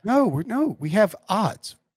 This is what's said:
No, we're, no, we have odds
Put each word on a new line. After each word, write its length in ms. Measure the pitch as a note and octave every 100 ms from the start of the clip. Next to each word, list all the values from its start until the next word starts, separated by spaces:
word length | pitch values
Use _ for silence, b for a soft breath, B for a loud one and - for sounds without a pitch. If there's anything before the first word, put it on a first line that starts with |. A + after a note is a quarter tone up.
No, 220 | G3+ C4 C4
we're, 160 | C#3
no, 340 | E3+ B3+ D#4 -
we 100 | D3+
have 240 | F#3 G#3 - -
odds 480 | F#3+ G3 - - - _